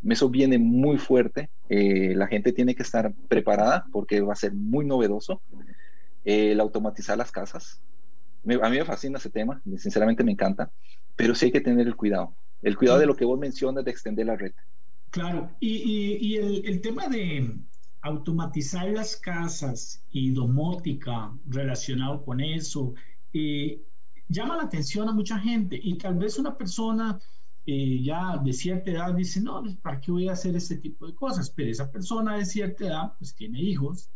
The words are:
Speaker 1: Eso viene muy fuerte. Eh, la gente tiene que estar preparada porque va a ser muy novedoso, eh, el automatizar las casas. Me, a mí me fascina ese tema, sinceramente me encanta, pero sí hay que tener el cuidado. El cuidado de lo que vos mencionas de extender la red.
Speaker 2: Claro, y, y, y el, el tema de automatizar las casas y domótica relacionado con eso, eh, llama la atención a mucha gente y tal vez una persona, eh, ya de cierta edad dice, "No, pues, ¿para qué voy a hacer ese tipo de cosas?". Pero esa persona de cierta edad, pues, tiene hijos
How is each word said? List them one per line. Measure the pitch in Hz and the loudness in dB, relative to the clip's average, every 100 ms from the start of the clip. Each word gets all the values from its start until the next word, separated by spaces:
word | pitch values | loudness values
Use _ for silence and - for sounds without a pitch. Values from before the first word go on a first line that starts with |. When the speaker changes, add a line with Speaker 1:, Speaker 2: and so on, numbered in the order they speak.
| - | 2
Speaker 1:
Eso | 117 135 | 4 4
viene | 127 135 123 | 6 6 6
muy | 117 120 143 143 | 6 6 4 4
fuerte. | - 127 117 - 151 - - | 4 4 4 0 -4 -4 0
Eh, | 101 101 95 95 | 4 6 6 4
la | 92 101 | 2 2
gente | 107 107 | 2 2
tiene | - 123 | 2 2
que | 123 | 2
estar | 123 117 107 - - | 0 0 0 -2 2
preparada | 110 104 104 107 170 - | 2 4 4 4 2 0
porque | 104 101 104 | -4 0 2
va | 101 | 2
a | 104 | 0
ser | 104 | -2
muy | 101 104 135 | 0 0 0
novedoso, | 147 131 107 104 - 190 - - - - - - - - | 2 2 2 2 -2 -4 -4 -6 -6 -6 -6 -4 -4 -4
eh, | 101 104 107 | 2 4 4
el | 107 | 6
automatizar | 107 110 107 104 101 104 | 4 4 0 -2 -2 0
las | 123 | 0
casas. | - 98 - - - - - - - - - | -2 -4 -4 -4 -4 -4 -4 -4 -4 -4 -4
Me, | 104 | 0
a | 123 110 | 2 4
mí | 131 | 2
me | |
fascina | 165 113 139 135 | 0 -2 -2 -4
ese | 107 | -4
tema, | 110 113 139 101 95 | -2 -2 -2 -4 -2
sinceramente | 104 107 107 113 | 0 4 4 4
me | 117 | 2
encanta, | 101 95 98 - - - - - - | 4 2 2 -2 -4 -6 -6 -4 0
pero | 113 | 2
sí | 117 127 | 4 4
hay | |
que | 123 | 4
tener | - 120 120 | 4 4 4
el | 113 | 2
cuidado. | 104 95 95 - - - | 2 2 0 -4 -6 -2
El | 107 101 | 0 4
cuidado | 123 131 | 8 8
de | 151 | 6
lo | 135 | 4
que | |
vos | 120 131 | 2 2
mencionas | 143 - 131 135 | -2 -2 -2 0
de | 127 | -2
extender | 117 110 107 113 | -4 -4 -2 0
la | 107 | -2
red. | 98 - - - - - - | -4 -6 -6 -6 -6 -6 -4
Speaker 2:
Claro, | 180 170 165 - - | -4 -2 -2 -4 -2
y, | 226 220 | -2 0
y, | 233 214 202 208 | 0 0 0 0
y | 208 214 | 0 0
el, | 202 196 208 | 0 0 0
el | 180 | -2
tema | 220 254 320 | -2 -4 -2
de | 233 185 147 120 101 - - - - | -2 -2 0 -2 -2 -6 -6 -6 -6
automatizar | 147 151 - 165 165 156 139 180 190 | -4 -4 -2 -2 -2 -2 -2 -2 -2
las | 214 214 - | -2 -2 -4
casas | - 170 165 - 139 117 - - - | -4 -4 -4 -2 -4 -4 -4 -6 -4
y | 143 131 | 0 0
domótica | 131 120 131 160 180 156 135 127 113 104 127 143 | 2 2 2 2 -2 -2 -4 -4 -4 -4 -6 -4
relacionado | 131 135 123 - 127 131 143 | -2 -2 -2 -2 -2 -2 -4
con | - 123 | -4 -2
eso, | 151 160 151 151 127 123 - - - | -2 -2 -2 -2 -2 -2 -6 -6 -4
eh, | 160 151 147 147 - - - - - - | -2 0 0 -2 -4 -6 -6 -6 -6 -2
llama | 175 240 330 | -2 0 -2
la | |
atención | 277 165 139 202 220 | -2 -2 -2 0 2
a | |
mucha | 214 190 220 | 2 0 0
gente | 214 233 190 127 | 2 2 0 -2
y | 190 175 | -2 -2
tal | 190 180 | 0 0
vez | 208 - | 0 0
una | 294 214 | -2 -2
persona, | 190 202 226 220 226 180 - - - - - | -4 -2 0 0 0 -2 -4 -6 -6 -4 -2
eh, | 139 135 127 | 0 2 2
ya | 131 160 185 160 | 0 0 -2 0
de | 135 | 0
cierta | 123 175 180 190 | 0 0 -2 -2
edad | 165 180 | -2 0
dice, | 180 180 185 | 0 0 0
"No, | 233 - | -2 -2
pues, | 226 185 | -4 -4
¿para | 165 135 | -4 -4
qué | - | -2
voy | 175 185 | 0 0
a | |
hacer | 180 180 170 | -2 -2 -2
ese | - 156 | -2 -4
tipo | 151 - 160 | -4 -6 -6
de | |
cosas?". | - 269 190 131 | -6 -2 -2 -2
Pero | - 127 | -2 -2
esa | 113 135 | -2 -4
persona | - 185 226 220 208 | -4 -4 -2 0 0
de | |
cierta | 190 214 190 - 196 | -2 -2 -4 -4 -4
edad, | 156 202 - | -2 -4 -4
pues, | 131 | -6
tiene | - 214 123 | -6 -6 -2
hijos | 185 156 139 180 - | 0 0 -2 -2 -4